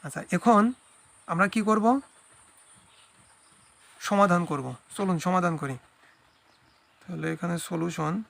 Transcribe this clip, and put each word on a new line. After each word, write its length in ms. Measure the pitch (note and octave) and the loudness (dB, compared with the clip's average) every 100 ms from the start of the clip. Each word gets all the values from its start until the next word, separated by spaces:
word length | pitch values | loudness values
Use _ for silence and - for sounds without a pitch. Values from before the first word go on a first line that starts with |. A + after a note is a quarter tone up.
আচ্ছা, 200 | D3+ D#3 - | -10 -12 -4
এখন 420 | F3+ A#3 G#3+ A3+ B3+ _ _ _ _ - | 0 4 6 4 0 _ _ _ _ -8
আমরা 200 | E3+ G3 | 0 0
কি 140 | A3 | 0
করব? 380 | G#3 G#3+ A3 C4+ - _ _ _ _ _ _ _ _ _ _ _ _ _ _ _ _ _ _ - | 0 2 4 2 -2 _ _ _ _ _ _ _ _ _ _ _ _ _ _ _ _ _ _ -12
সমাধান 460 | - G3+ G3+ F3 E3+ | -2 4 4 4 0
করব। 300 | C#3+ B2+ B2 _ - | -6 -6 -12 _ -6
চলুন 240 | G3 E3+ | -2 0
সমাধান 380 | F3+ F#3 F3 D#3+ | 0 0 0 -2
করি। 200 | C#3+ B2+ _ _ _ _ _ _ _ _ _ _ _ _ | -6 -10 _ _ _ _ _ _ _ _ _ _ _ _
তাহলে 340 | - E3 D#3+ | -16 -8 -8
এখানে 260 | D#3+ F3 E3+ | -6 -4 -6
সলিউশন 640 | - E3+ E3+ D#3+ D#3 F#3 | -6 -4 -4 -4 -4 -4